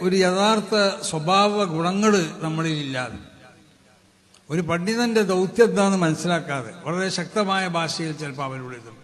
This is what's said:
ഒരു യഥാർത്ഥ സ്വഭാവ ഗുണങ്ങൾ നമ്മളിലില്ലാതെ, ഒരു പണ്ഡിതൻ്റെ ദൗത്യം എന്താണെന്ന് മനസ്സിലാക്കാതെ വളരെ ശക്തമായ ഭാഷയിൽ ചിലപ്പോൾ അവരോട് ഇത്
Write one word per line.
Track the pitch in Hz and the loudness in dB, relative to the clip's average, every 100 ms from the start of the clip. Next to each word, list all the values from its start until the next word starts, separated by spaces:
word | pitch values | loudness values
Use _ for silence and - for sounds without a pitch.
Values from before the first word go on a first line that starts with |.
ഒരു | 180 190 180 | 2 4 4
യഥാർത്ഥ | 185 208 220 202 214 196 190 - | 4 2 2 0 2 2 0 -6
സ്വഭാവ | 160 151 196 208 208 196 160 | -4 2 4 4 2 0 0
ഗുണങ്ങൾ | 170 190 214 208 160 - | -2 2 4 4 0 -4
നമ്മളിലില്ലാതെ, | 160 160 165 151 139 131 123 104 - - 127 - _ _ _ _ _ _ _ _ - | -6 -2 -2 -2 -4 -6 -6 -10 -18 -20 -20 -20 _ _ _ _ _ _ _ _ -6
ഒരു | 160 165 | -4 0
പണ്ഡിതൻ്റെ | 170 185 226 240 220 196 | -2 0 0 2 2 2
ദൗത്യം | 185 185 - 226 | 2 0 4 4
എന്താണെന്ന് | 185 196 190 | 6 2 4
മനസ്സിലാക്കാതെ | 165 156 175 170 147 139 113 90 | 2 0 0 -2 -2 -6 -8 -10
വളരെ | 135 175 190 - | -6 -4 -4 -4
ശക്തമായ | 165 220 196 190 185 170 | -4 -2 0 0 -2 -2
ഭാഷയിൽ | 160 - 165 151 | -4 -4 -6 -6
ചിലപ്പോൾ | 151 135 135 | -8 -8 -8
അവരോട് | 131 127 123 | -8 -12 -14
ഇത് | 117 120 | -18 -20